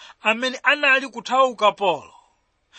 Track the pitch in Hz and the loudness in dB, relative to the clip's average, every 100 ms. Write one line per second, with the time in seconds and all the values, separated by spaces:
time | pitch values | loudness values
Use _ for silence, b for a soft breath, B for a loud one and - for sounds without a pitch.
0 | B B - 226 254 247 254 294 277 262 | B B -2 -2 -4 -2 -2 0 2 0
1 | 262 226 202 254 262 214 208 - 196 147 | -2 -12 -4 2 2 2 0 0 -2 -2
2 | - - _ _ _ _ _ | -6 -20 _ _ _ _ _